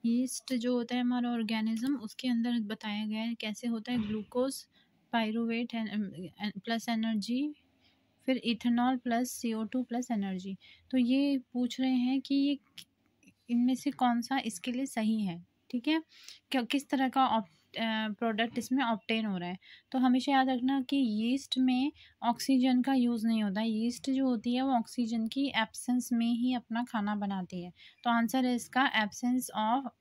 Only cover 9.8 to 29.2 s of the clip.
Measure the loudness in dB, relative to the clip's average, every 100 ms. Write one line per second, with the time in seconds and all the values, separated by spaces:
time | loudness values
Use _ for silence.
9.8 | -2 -4 -2 -2 -2 -4 -6 -12 -14 -20
10.8 | _ 2 4 4 4 0 -2 -2 -2 0
11.8 | 0 2 2 0 2 2 2 0 _ -20
12.8 | -20 _ _ _ -20 _ -2 2 4 2
13.8 | -2 2 2 2 0 -2 -2 -6 -6 -4
14.8 | -4 -2 0 0 -2 -4 -12 _ _ -4
15.8 | 0 0 -2 -20 -20 -20 _ -2 0 -2
16.8 | 0 0 2 2 4 2 -2 _ _ -4
17.8 | -2 0 -2 -2 -2 0 -2 -2 -2 0
18.8 | 0 -2 -2 -2 0 -4 -4 -8 -12 -20
19.8 | _ 2 4 4 4 4 4 2 2 0
20.8 | 0 0 2 2 0 -2 -2 2 2 4
21.8 | 0 -4 -20 _ -2 0 2 4 4 4
22.8 | 4 4 4 2 2 2 0 0 -2 0
23.8 | -2 -2 -2 0 2 0 0 0 2 0
24.8 | 0 -4 -2 -2 -2 -2 0 0 -2 -4
25.8 | -2 -2 0 0 2 2 0 -2 -2 -4
26.8 | -2 -2 -2 -2 -2 -4 -6 -8 -10 -14
27.8 | -20 _ 0 2 2 2 2 0 -2 0
28.8 | 2 2 0 -2